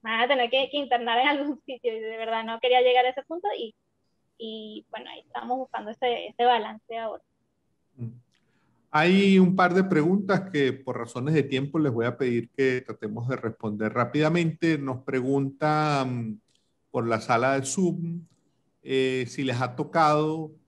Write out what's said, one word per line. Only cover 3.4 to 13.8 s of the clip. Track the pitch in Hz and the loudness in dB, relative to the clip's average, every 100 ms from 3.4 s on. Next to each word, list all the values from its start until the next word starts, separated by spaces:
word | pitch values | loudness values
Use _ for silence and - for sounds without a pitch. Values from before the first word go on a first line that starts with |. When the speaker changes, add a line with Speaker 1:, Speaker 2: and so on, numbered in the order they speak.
| 403 - | -6 -6
Speaker 1:
y, | 226 _ _ _ _ _ _ _ | -10 _ _ _ _ _ _ _
y, | 226 220 214 214 - | -14 -12 -14 -18 -14
bueno, | 220 - | -16 -14
ahí | - | -18
estamos | _ 240 233 254 | _ -12 -6 -6
buscando | 262 226 208 | -6 -10 -10
ese, | 220 254 233 208 | -4 -2 -2 -6
ese | - 240 | 0 2
balance | 240 214 220 _ 226 | 2 0 -12 _ -10
ahora. | 226 - _ _ _ _ _ _ _ _ | -10 -12 _ _ _ _ _ _ _ _
Speaker 2:
Mm. | 117 - _ _ _ _ _ _ _ | -14 -14 _ _ _ _ _ _ _
Hay | 151 165 190 196 190 | 2 4 6 6 6
un | 185 | 6
par | 190 180 | 4 2
de | 180 | 4
preguntas | 190 160 151 196 190 190 - | 2 2 2 0 2 -2 0
que | 151 135 | 0 0
por | 131 - 117 | 0 -8 -8
razones | 113 123 131 | -8 -6 0
de | 156 | 2
tiempo | 120 131 143 160 | 2 -2 -2 0
les | 147 | 0
voy | 120 117 | 2 -2
a | 120 | 0
pedir | 131 120 117 | 0 0 -2
que | - 135 127 | 0 0 0
tratemos | 127 107 107 110 120 | -4 -10 -8 -6 -6
de | 127 | -4
responder | 113 - 110 104 | -6 -6 -8 -4